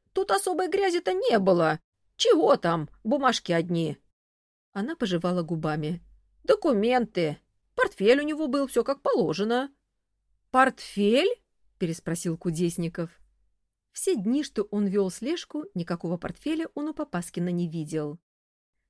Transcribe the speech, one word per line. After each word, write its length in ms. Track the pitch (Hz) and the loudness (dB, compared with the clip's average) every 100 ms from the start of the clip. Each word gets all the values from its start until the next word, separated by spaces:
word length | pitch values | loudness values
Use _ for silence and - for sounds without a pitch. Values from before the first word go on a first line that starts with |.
| _ | _
Тут 180 | - 392 | -4 0
особой 380 | 392 381 339 370 | 0 0 -2 0
грязи-то 440 | 392 392 349 370 | 0 0 0 -2
не 240 | 370 494 220 | -2 2 2
было. 400 | 190 175 160 160 _ _ _ - | 4 4 2 0 _ _ _ 0
Чего 400 | 453 339 - 247 | 4 4 4 2
там, 340 | 170 165 147 - | 2 -2 -4 -8
бумажки 480 | 220 277 262 233 - | -2 0 2 0 0
одни". 460 | 170 170 170 160 143 _ _ _ _ _ _ _ | 0 0 -2 -2 -6 _ _ _ _ _ _ _
Она 220 | 202 233 330 | -8 -6 -4
пожевала 480 | 226 175 180 180 | -2 -2 -2 -2
губами. 580 | 160 165 156 156 151 175 - _ _ _ | -2 -4 -4 -4 -4 -6 -10 _ _ _
"Документы. 920 | - 415 330 214 226 254 220 - 160 151 _ _ _ - | 0 2 2 2 2 2 0 -2 -2 -4 _ _ _ -2
Портфель 460 | 480 - 202 277 | -2 2 4 4
у 20 | |
него 240 | 294 302 302 | 2 -2 -2
был, 200 | 277 269 | 0 0
все 160 | 240 | 0
как 180 | 226 269 | 0 -2
положено". 680 | 554 403 175 160 214 240 277 _ _ _ _ _ _ _ _ | 0 2 2 0 0 0 -2 _ _ _ _ _ _ _ _
"Портфель?" 920 | 254 262 - - 202 202 247 392 494 _ _ _ - | 4 4 2 -6 0 4 4 4 -2 _ _ _ -6
переспросил 600 | 170 165 - 165 180 165 | -4 -4 -6 -4 -4 -4
Кудесников. 760 | 180 160 175 175 170 175 160 _ _ _ _ _ _ _ _ | -2 0 0 -2 -4 -4 -8 _ _ _ _ _ _ _ _
Все 240 | - - 302 | -6 -2 0
дни, 280 | 190 277 | 0 -2
что 200 | 285 - | -2 -4
он 240 | - 208 202 | -4 -2 0
вел 240 | 202 190 | 0 0
слежку, 540 | - 247 339 - 302 302 | -2 -6 -6 -6 -10 -8
никакого 440 | 175 170 170 170 175 | -8 -6 -6 -4 -6
портфеля 520 | - - 294 320 320 - | -6 -8 -4 -4 -6 -6
он 120 | 302 | -8
у 60 | |
Попаскина 560 | 302 294 175 170 - 175 | -6 -6 -6 -6 -4 -4
не 180 | 175 175 | -2 -4
видел. 520 | 165 151 156 147 156 _ _ _ _ _ _ | -6 -6 -6 -6 -10 _ _ _ _ _ _